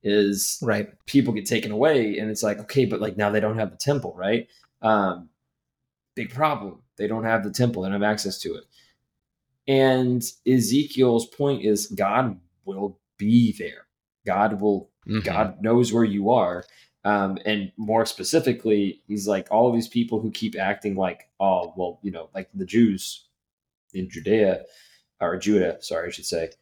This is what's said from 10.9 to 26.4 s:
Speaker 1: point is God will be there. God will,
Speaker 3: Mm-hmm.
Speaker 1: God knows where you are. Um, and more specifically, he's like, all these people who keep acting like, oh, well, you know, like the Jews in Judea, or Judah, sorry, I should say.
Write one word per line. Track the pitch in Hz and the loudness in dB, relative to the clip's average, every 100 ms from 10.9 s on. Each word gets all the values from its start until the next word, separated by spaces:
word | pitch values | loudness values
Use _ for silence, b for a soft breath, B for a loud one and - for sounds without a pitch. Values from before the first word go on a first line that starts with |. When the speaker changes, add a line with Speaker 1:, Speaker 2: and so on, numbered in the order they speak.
| 131 127 117 117 | 2 4 4 -2
Speaker 1:
point | - 143 135 | -2 -2 0
is | 107 104 - | 0 0 -2
God | 101 101 113 127 92 _ _ | -2 0 0 0 -4 _ _
will | - 95 101 - _ _ | -12 -8 -8 -8 _ _
be | 104 120 113 | 2 4 4
there. | - 87 - _ _ _ _ | -2 -12 -14 _ _ _ _
God | 101 95 104 101 | -2 0 2 2
will, | 104 98 - _ - | 0 0 -4 _ -6
Speaker 3:
Mm-hmm. | 107 | -4
Speaker 1:
God | 98 92 107 - | -2 -2 -2 -2
knows | 110 120 120 | 2 2 2
where | 113 | 2
you | 110 101 98 | 2 2 2
are. | 123 90 87 - b b _ | 2 0 -4 -12 b b _
Um, | 101 104 95 95 | -2 0 0 -2
and | 107 107 98 | -4 -4 -6
more | - 110 113 | -8 0 0
specifically, | 113 - 92 - 127 - 113 104 98 - | 0 -4 0 0 0 -2 0 2 0 -4
he's | _ 104 101 | _ -4 -2
like, | 95 - | -2 0
all | 107 123 | 2 4
these | 117 113 | 2 0
people | 120 117 107 | -2 -2 -2
who | 110 | -4
keep | - 110 104 | -4 -6 -4
acting | 95 101 104 | -4 -2 -4
like, | 95 92 - - _ | -2 -4 -4 -20 _
oh, | 98 92 87 | 2 2 -2
well, | 95 87 - | -6 -6 -6
you | 101 | -10
know, | 85 80 | -10 -12
like | 95 92 | -12 -10
the | 98 | -10
Jews | 92 107 113 95 - - _ _ _ _ _ _ _ | 0 4 4 2 -8 -14 _ _ _ _ _ _ _
in | 92 90 | -10 -10
Judea, | 82 78 110 101 87 - b b b b _ | -8 0 4 4 2 -8 b b b b _
or | 85 90 | -4 -2
Judah, | 101 104 87 78 | 2 2 2 -2
sorry, | - 82 87 | -6 -6 -6
I | |
should | 85 | -10
say. | - 85 | -6 -6